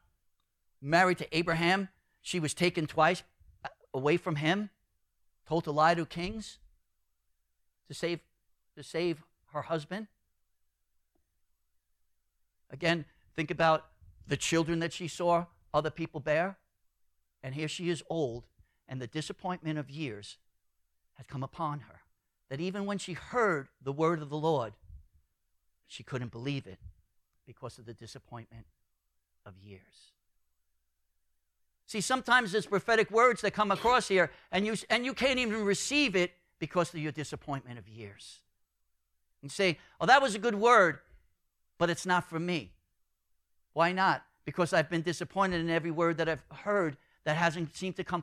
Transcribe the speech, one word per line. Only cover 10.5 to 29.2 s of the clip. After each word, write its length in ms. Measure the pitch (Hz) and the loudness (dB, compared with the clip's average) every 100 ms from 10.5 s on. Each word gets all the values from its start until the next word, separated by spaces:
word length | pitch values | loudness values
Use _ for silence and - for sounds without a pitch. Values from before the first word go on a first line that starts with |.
| _ _ _ _ _ _ _ _ _ _ _ _ _ _ _ _ _ _ _ _ _ _ | _ _ _ _ _ _ _ _ _ _ _ _ _ _ _ _ _ _ _ _ _ _
Again, 360 | 135 165 170 143 _ _ | -4 0 0 -4 _ _
think 160 | - 156 | -6 -4
about 360 | 160 165 156 - _ - - - | 2 4 4 0 _ -20 -20 -6
the 100 | 143 | -4
children 440 | - 165 160 170 | 2 2 2 0
that 120 | 165 | -2
she 160 | - 165 | -6 -10
saw 380 | - 175 170 175 _ _ | -2 2 2 0 _ _
other 180 | 147 151 | -2 -2
people 300 | - 160 160 | -6 -8 -6
bear. 380 | 143 151 185 190 _ _ _ _ _ _ _ _ | 0 0 0 -6 _ _ _ _ _ _ _ _
And 120 | 131 | -12
here 140 | 135 156 | -6 -6
she 200 | - 175 | -4 -4
is 140 | 160 - | -4 -4
old, 340 | 165 139 120 - _ _ _ - | -2 -2 -4 -12 _ _ _ -12
and 140 | 131 | -10
the 60 | 127 | -8
disappointment 720 | 156 151 170 185 180 156 156 | -8 -8 -8 -6 -6 -4 -6
of 100 | 135 | -6
years 480 | 139 151 104 104 - _ _ _ _ _ _ _ | -8 -8 -8 -14 -20 _ _ _ _ _ _ _
had 140 | - 131 | -20 -14
come 140 | 139 | -10
upon 380 | 135 - 160 147 | -10 -8 -6 -6
her. 220 | 113 - _ _ _ _ _ | -12 -20 _ _ _ _ _
That 100 | 139 | -8
even 240 | 180 196 | -6 -6
when 140 | 202 202 | -4 -6
she 160 | - | -6
heard 540 | 165 - 247 220 160 127 _ | -12 -4 0 2 0 -4 _
the 120 | 131 | -8
word 280 | 143 160 170 | 0 0 0
of 80 | 147 | -4
the 80 | 151 | -2
Lord, 380 | 156 151 113 104 - - - _ _ _ _ _ _ _ _ | 0 0 -2 -8 -20 -20 -20 _ _ _ _ _ _ _ _
she 160 | - | -20
couldn't 280 | - 131 123 | -10 -8 -8
believe 360 | 113 127 139 113 | -8 -6 -6 -8
it 120 | 92 - - _ _ _ _ - | -16 -20 -20 _ _ _ _ -20
because 320 | 120 123 - | -16 -16 -14
of 80 | 117 | -16
the 80 | |
disappointment 720 | 113 113 131 - 120 117 113 - _ _ _ _ _ | -16 -16 -18 -18 -18 -18 -20 -20 _ _ _ _ _